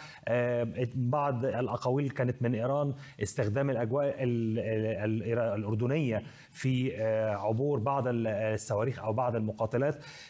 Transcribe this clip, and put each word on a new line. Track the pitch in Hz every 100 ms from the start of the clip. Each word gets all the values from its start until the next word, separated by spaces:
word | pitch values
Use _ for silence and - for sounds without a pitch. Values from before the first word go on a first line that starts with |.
| - - -
آه، | 120 120 120 117 - 123 135
بعض | 120 147 143 123 131
الأقاويل | 120 127 123 127 131 143
كانت | - 123 120
من | 120 110
إيران | 123 143 143 135 - -
استخدام | 110 - 107 110 139
الأجواء | 120 113 135 143 -
ال-، | 131 117 113 113
ال-، | 107 110 110 95 107 110 117
ال-، | 117
الأردنية | 113 104 104 110 120 156 135 110 - - -
في، | - 131 127 131 -
آه، | 110 110 110 101
عبور | 107 113 143 139
بعض | 123 139 123
ال-، | 120 113
الصواريخ | 104 110 107 - 104 123 104
أو | 107
بعض | 113 123 113
المقاتلات. | 107 107 113 120 143 147 - -